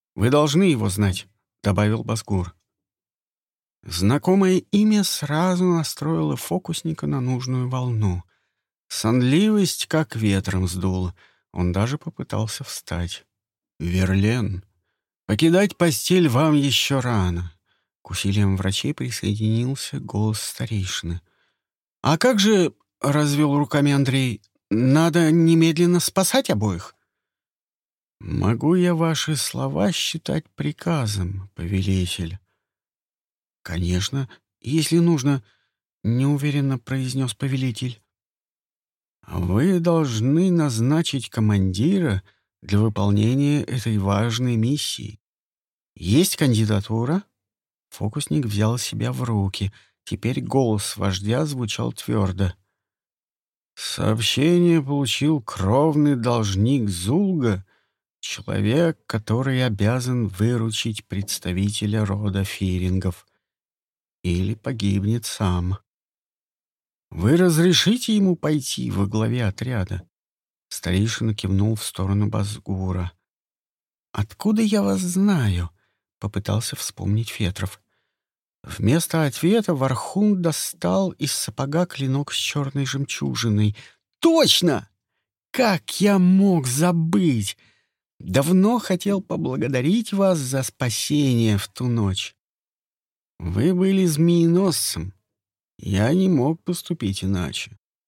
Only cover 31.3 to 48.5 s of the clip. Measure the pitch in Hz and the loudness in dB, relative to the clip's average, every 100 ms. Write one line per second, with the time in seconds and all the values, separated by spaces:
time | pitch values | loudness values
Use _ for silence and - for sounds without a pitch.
31.3 | 98 95 - 85 98 92 95 87 - 82 | -6 -12 -10 -4 -2 0 0 0 -4 -8
32.3 | 92 _ _ _ _ _ _ _ _ _ | -10 _ _ _ _ _ _ _ _ _
33.3 | _ _ _ - 87 87 90 104 139 131 | _ _ _ -10 -4 -2 0 -2 -6 -8
34.3 | - _ _ 113 156 147 165 170 160 139 | -12 _ _ -4 -2 2 2 4 2 2
35.3 | 139 - _ _ _ _ _ 104 123 139 | 0 -4 _ _ _ _ _ -2 0 2
36.3 | 147 147 143 135 131 - 135 127 135 131 | 0 0 0 0 -2 -4 -4 -2 -2 -4
37.3 | - 139 131 131 113 127 117 _ _ _ | -4 -4 -2 -2 -4 -6 -8 _ _ _
38.3 | _ _ _ _ _ _ _ _ _ - | _ _ _ _ _ _ _ _ _ -10
39.3 | 85 87 98 170 180 170 165 143 110 120 | -6 0 2 2 2 2 2 2 0 2
40.3 | 156 190 175 147 110 123 156 165 139 - | 2 2 2 0 0 2 2 0 -4 -6
41.3 | - 107 104 95 92 143 196 160 95 - | 0 2 2 2 0 0 2 2 -2 -4
42.3 | _ _ _ - 101 110 104 101 101 110 | _ _ _ 0 2 2 2 2 2 2
43.3 | 131 143 147 - 123 113 107 98 101 117 | 2 2 0 -2 -4 -2 0 2 2 0
44.3 | 113 127 117 113 143 - - 107 - _ | -2 0 0 0 -2 -4 -8 -12 -16 _
45.3 | _ _ _ _ _ _ - 82 127 185 | _ _ _ _ _ _ -8 2 2 2
46.3 | - 147 110 107 104 - 113 120 180 - | 2 2 2 2 0 -2 -4 -2 -4 -6
47.3 | _ _ _ _ _ _ - 107 147 - | _ _ _ _ _ _ -8 -8 -6 -4
48.3 | 151 123 | -2 -2